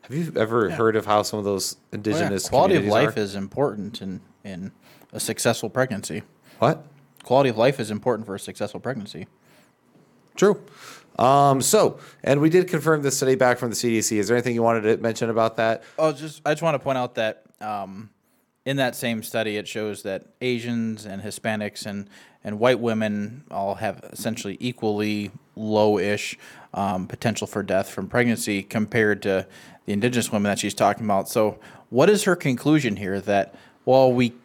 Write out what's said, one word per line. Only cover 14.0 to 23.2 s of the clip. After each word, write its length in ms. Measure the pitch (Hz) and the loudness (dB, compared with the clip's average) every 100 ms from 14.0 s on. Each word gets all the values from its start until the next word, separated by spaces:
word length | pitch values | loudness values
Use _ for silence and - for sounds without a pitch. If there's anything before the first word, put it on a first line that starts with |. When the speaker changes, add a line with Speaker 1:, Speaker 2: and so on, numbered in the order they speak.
Speaker 1:
C. 160 | 104 110 | 0 0
Is 80 | 98 | 2
there 100 | 120 | 0
anything 180 | 120 | 0
you 80 | 117 | 0
wanted 160 | 113 117 | 2 2
to 140 | 107 107 | 2 2
mention 340 | 113 110 117 | 0 -2 -2
about 260 | 113 113 - | 2 0 2
that? 260 | 113 113 - - | 0 0 -6 -2
Speaker 2:
Oh, 160 | 156 | -2
just, 300 | 143 156 147 | -2 -10 -8
I 80 | - | -4
just 100 | 151 | -2
wanna 180 | 165 143 | 0 -2
point 180 | 139 131 | -2 -4
out 160 | 123 | -4
that, 300 | - 110 110 _ _ | -2 -4 -4 _ _
um, 500 | 107 104 95 98 107 _ _ _ _ _ - | -10 -8 -10 -14 -18 _ _ _ _ _ -6
in 120 | 139 | -2
that 180 | 127 120 | -2 -2
same 260 | 123 113 | -4 -4
study, 360 | 110 117 110 104 | -4 -4 -2 -4
it 100 | 92 | -6
shows 340 | 117 107 98 | -6 -6 -6
that 200 | 107 95 - _ | -6 -8 -8 _
Asians 640 | 127 123 117 117 113 107 | -4 -4 -4 -4 -4 -6
and 180 | 101 98 | -10 -10
Hispanics 640 | 101 - 113 110 104 - | -10 -8 -4 -4 -4 -8
and, 240 | 104 101 101 - - _ | -10 -10 -12 -18 -20 _
and 160 | - 104 | -10 0
white 220 | 120 123 | 2 4
women 640 | 117 110 107 104 | 2 0 -2 -2